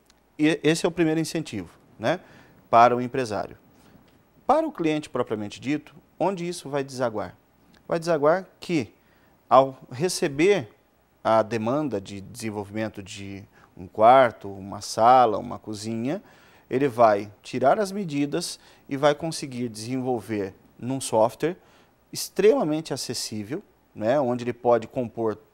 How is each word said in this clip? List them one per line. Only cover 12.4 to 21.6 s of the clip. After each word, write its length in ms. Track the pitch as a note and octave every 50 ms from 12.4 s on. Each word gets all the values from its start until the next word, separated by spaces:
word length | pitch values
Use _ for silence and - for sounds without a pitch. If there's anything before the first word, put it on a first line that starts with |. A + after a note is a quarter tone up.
| A2+ A2+ G#2 G#2 G2+ F#2+ G2+ A2 A2 G#2+ - G#2+
de 420 | G2 G2 G#2 G2+ G2 G2 G2 F#2+ G#2 - _ _ _ _ _
um 100 | - F#2
quarto, 600 | F#2 - G#2+ G#2+ A#2 C3 C3+ C3 A2+ - - - G2
uma 320 | G2 G2 F#2+ G2 F#2+ G#2
sala, 580 | - - - A2 A2 A#2+ - B2+ B2 A2+ G2+ F#2+
uma 200 | F#2 F#2+ F#2+ G2
cozinha, 640 | - A2 G#2+ G2+ G#2+ A2+ A2+ A2+ A#2 C3+ E3+ G#3 - - - _ _ _ _ _ _ _
ele 200 | A#2 C3 C#3+ C3+
vai 420 | A2+ B2 A#2 G#2+ G#2 G2+ G#2 G2+ - _
tirar 360 | _ - - B2 B2 C#3 F3+ A3
as 140 | G3+ F#3+
medidas 680 | F#3+ G#3 G3 D#3 C#3+ C#3+ C#3+ C#3+ D3+ E3+ F3 - - - _ - - _ _ -
e 80 | C#3
vai 180 | C3+ D3 D3 D3
conseguir 540 | D3+ E3 D#3+ D#3+ - D#3 C3+ B2 A#2+ B2 A#2
desenvolver 840 | G#2+ G#2+ A2 A#2 C3 B2+ A#2+ C3 B2 A2+ G2+ A2 A2 G#2 F#2+ F#2+ - _ _ _ _ -
num 220 | A2+ B2 C3+ C3+
software 560 | - - A#2+ A2 G#2+ B2 - - D3+ D#3+ F#3 -